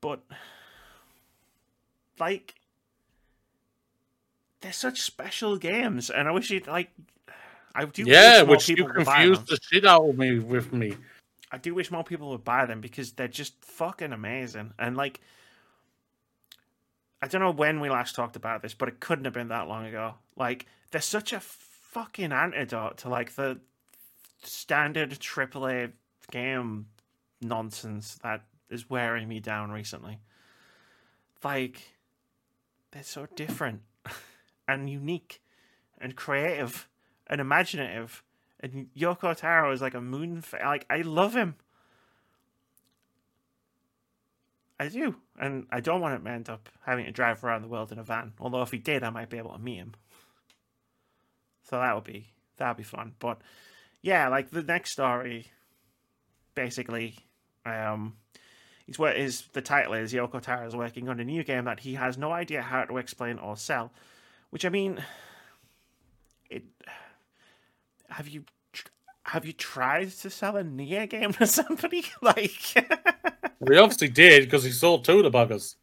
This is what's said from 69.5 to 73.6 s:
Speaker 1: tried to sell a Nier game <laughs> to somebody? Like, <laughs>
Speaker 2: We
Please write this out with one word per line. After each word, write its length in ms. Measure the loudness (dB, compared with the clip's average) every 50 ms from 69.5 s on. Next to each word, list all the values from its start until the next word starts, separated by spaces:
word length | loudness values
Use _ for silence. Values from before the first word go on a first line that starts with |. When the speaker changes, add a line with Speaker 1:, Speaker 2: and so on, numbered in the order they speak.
| -12
Speaker 1:
tried 580 | -12 -12 -12 -6 -4 -2 0 0 0 -2 -4
to 180 | -10 -12 -14 -14
sell 260 | -10 -6 -6 -4 -2 -4
a 60 | -4
Nier 440 | -6 -8 -10 -8 -6 -4 -6 -6 -6
game 260 | -6 -4 -4 -4 2
<laughs> 60 | 2
to 80 | 2 4
somebody? 580 | 4 2 2 0 -2 -6 -4 -4 -4 -6 -6 -8 -12 2
Like, 300 | 4 4 4 4 2 -2 -4 -6 -10 2 2
<laughs> 840 | 2 4 4 -2 0 2 0 0 0 _ -6 -6 -4 -10 -10 -8
Speaker 2:
We 180 | _